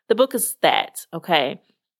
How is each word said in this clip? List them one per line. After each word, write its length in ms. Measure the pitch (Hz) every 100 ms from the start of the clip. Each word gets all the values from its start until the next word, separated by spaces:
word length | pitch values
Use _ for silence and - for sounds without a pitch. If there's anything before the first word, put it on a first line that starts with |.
| -
the 60 |
book 200 | 220 262
is 220 | 233 - -
that, 440 | 156 - - - -
okay? 480 | 170 - 160 135 143 _ _ _ _